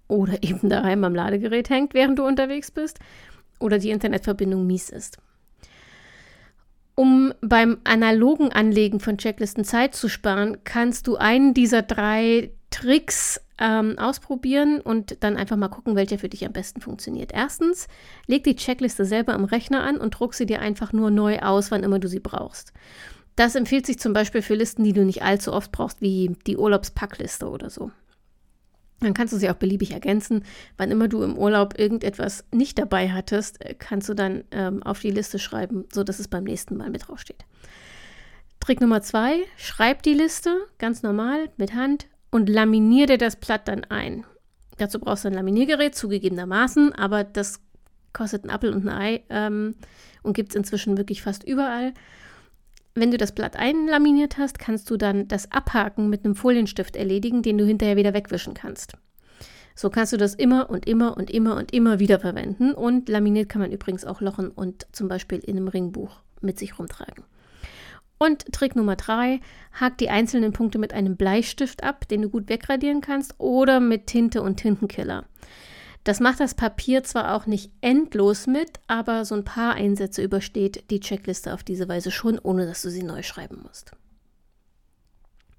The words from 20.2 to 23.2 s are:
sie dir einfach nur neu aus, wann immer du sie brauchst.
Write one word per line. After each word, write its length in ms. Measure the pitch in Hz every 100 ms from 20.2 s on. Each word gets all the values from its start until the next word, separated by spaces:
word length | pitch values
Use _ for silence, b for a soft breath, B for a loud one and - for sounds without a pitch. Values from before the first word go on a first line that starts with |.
| 240
sie 140 | - 240
dir 140 | 214
einfach 320 | 214 202 220
nur 180 | 220 220
neu 280 | 208 208 214
aus, 300 | 202 196 202
wann 140 | 208
immer 160 | 196 196
du 80 | 185
sie 120 | 185
brauchst. 540 | - - 220 - - - B B B B